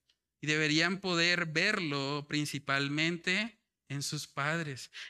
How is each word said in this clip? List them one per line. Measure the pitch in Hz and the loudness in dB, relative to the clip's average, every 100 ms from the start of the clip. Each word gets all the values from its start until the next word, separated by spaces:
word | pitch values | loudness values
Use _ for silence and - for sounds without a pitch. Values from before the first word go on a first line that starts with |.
| _ _ _ _ | _ _ _ _
y | 147 | 0
deberían | 151 156 151 170 190 | 2 4 4 4 2
poder | 190 170 170 175 170 | 0 2 4 2 0
verlo | 156 196 214 165 143 139 147 147 | 0 2 0 -2 -2 -2 -4 -2
principalmente | 147 147 139 - 139 139 151 160 175 185 190 226 - _ _ - | -2 -2 -4 0 0 2 0 0 0 0 0 -2 -8 _ _ -8
en | 139 | -6
sus | 143 151 - | -4 -6 -6
padres. | - 143 165 151 131 - - - | -4 -2 0 -4 -8 -12 -14 -6